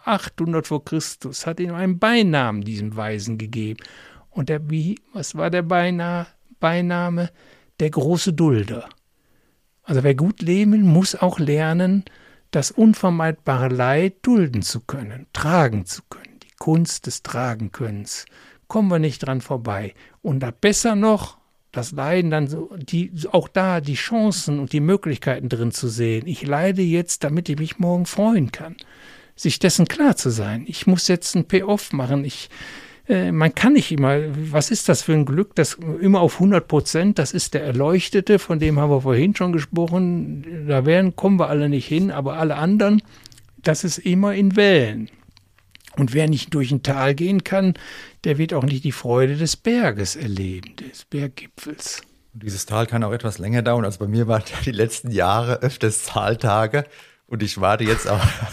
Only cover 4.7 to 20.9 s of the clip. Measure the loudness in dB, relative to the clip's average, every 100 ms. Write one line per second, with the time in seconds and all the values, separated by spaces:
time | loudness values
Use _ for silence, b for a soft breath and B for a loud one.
4.7 | -2 -2 -6 _ -12 -10 -4 -2 -2 0
5.7 | 0 0 -2 -4 -6 -8 _ _ -4 -2
6.7 | 0 0 -2 -2 -2 -4 _ b b b
7.7 | b -2 0 0 0 0 2 4 2 0
8.7 | -8 -14 _ _ _ _ _ _ _ _
9.7 | _ -2 2 2 2 0 -2 0 2 4
10.7 | 6 6 4 2 0 -2 0 0 2 2
11.7 | 0 2 0 -2 B B B B -2 -2
12.7 | 4 4 4 2 0 -2 -2 -2 0 0
13.7 | 0 2 2 0 -2 2 2 2 0 -4
14.7 | -6 -8 -10 -10 -14 -12 -4 0 2 2
15.7 | 0 -6 -12 -16 -20 -20 -20 _ -6 0
16.7 | 2 2 -4 -10 -10 -8 -4 -4 -4 -8
17.7 | -8 -8 -8 -10 -14 -16 b b b b
18.7 | 0 2 2 0 -2 -4 -4 -4 -6 -4
19.7 | -6 -8 -14 b b -4 -4 -4 0 0
20.7 | 2 0